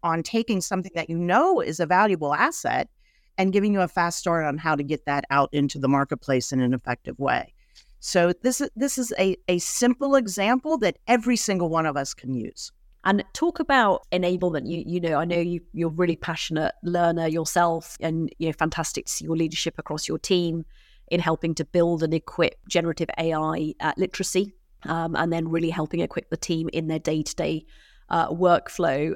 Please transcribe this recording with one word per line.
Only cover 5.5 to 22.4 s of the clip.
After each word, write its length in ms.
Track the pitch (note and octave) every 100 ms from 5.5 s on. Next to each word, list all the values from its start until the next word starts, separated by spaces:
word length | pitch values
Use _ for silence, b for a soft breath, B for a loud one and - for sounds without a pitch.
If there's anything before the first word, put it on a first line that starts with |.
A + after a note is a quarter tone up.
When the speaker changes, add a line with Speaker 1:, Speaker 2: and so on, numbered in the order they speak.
Speaker 1:
into 260 | D3 C#3+ C#3+
the 80 | C3
marketplace 640 | C#3 C#3 B2+ - C3 -
in 80 | C3
an 120 | B2
effective 440 | B2+ - A#2+ B2 B2
way. 340 | C3+ B2 - _ b b b b
So 340 | - F#3 F3 F3
this 180 | B3+ B3
is, 100 | C#4+ G#3+
this 220 | C#4 -
is 160 | A#3+ -
a, 200 | F#3+ - -
a 120 | F3+
simple 560 | - - A#3+ B3 C#4 C4+
example 600 | G#3+ G3+ G3+ B3+ D4+ D4+
that 180 | F#3+ - -
every 300 | A#3+ A#3 A#3+
single 320 | - F#3 E3
one 160 | D#3+ D#3+
of 100 | C#3
us 180 | C#3
can 200 | - C3
use. 380 | B2 A2 - - _ _ _ F#3+
Speaker 2:
And 180 | G3+ -
talk 260 | - E4+ -
about 480 | D4 C4+ G#3 - -
enablement. 580 | F3+ F3+ F3+ F3+ D#3 B2
You, 140 | E3+ -
you 140 | F3
know, 160 | E3 D3+
I 100 | E3+
know 140 | F3
you, 220 | F3 F3 -
you're 160 | D#3+ E3
really 260 | D#3+ F3 D#3+
passionate 580 | - D#3 - D#3 D#3 -
learner 440 | F3 F3 E3+ E3+ D#3+
yourself 680 | E3 D#3 F3 F3 E3 - -
and, 300 | E3 D#3+ D#3+ -
you 80 | D#3+
know, 60 |
fantastic 520 | - E3 - D#3 - -
to 60 |
see 140 | - D#3
your 120 | E3
leadership 380 | D#3+ D#3+ E3+ -
across 300 | - D#3 -
your 100 | D#3+
team 480 | - F3+ E3+ E3 - b b b b
in 80 | E3+
helping 340 | E3 D#3+ E3 D#3+
to 100 | D3+
build 360 | F3 E3+ E3
and 120 | D#3+
equip 420 | D#3+ - -